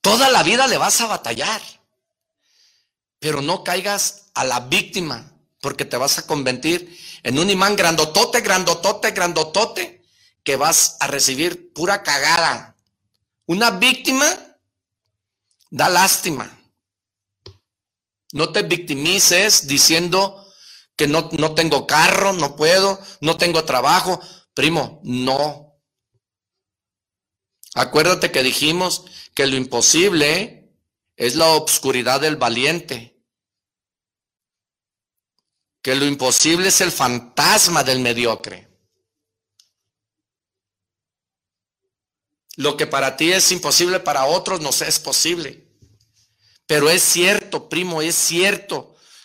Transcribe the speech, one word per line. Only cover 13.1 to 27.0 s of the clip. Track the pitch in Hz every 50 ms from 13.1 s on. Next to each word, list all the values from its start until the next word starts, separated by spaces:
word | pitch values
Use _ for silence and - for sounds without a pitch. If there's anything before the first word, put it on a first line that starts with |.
| _ _ _ _ _ _ _
Una | - 165 190 233 233
víctima | 208 180 220 254 262 262 - - 262 262 294 311 370 - - - _ _ _ _ _ _ _ _ _ _ _ _ _ _ _ _ _ _ _ _ _ _ _ _
da | - - 147 175
lástima. | 180 175 185 190 - - - 190 156 127 107 104 - _ _ _ _ _ _ _ _ _ _ _ _ _ _ _ _ _ _ - - _ _ _ _ _ _ _ _ _ _ _ _ _ _ _ -
No | 139 160 165 156
te | 208 196
victimices | 160 175 170 175 151 147 135 143 165 185 196 - - 175 180 196 214 208 - -
diciendo | 139 139 139 - 151 156 165 175 175 170 190 196 196 196 - - - _ _ - - - - _ _ _
que | - 151 143
no, | 147 165 156 160 165
no | 151 151 156 156
tengo | 156 165 160 147 135 120
carro, | - 139 156 165 180 190 - 190 196 196
no | 180 151 139 -
puedo, | 147 151 160 180 190 190 196 190 190 - - - _
no | 139 156 165
tengo | - 175 175 170 160 156
trabajo. | 160 135 127 123 139 165 185 - 185 180 - - - - - _ _ _
Primo, | - 131 156 165 160 131 113 - - -
no. | - 123 123 127 131 135 139 143 151 143 143 - _ _ _ _ _ _ _ _ _ _ _ _ _ _ _ _ _ _ _ _ _ _ _ _ _ _ _